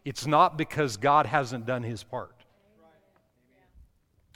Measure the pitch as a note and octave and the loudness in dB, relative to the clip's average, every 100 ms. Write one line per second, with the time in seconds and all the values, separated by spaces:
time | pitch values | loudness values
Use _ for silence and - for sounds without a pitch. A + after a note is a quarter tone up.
0 | C#3+ - B2+ D3+ F3 D#3 D#3 D3+ C#3+ G2+ | -12 -8 2 4 4 2 -4 -2 -2 0
1 | C3+ D3 B2 D3+ B2 B2 A2+ B2+ A#2 A2+ | 4 4 4 0 -2 -6 -4 -4 -6 -10
2 | - B2 F2 _ _ _ _ _ _ _ | -10 -12 -12 _ _ _ _ _ _ _
3 | _ _ _ _ _ _ _ - - _ | _ _ _ _ _ _ _ -20 -20 _
4 | _ _ _ | _ _ _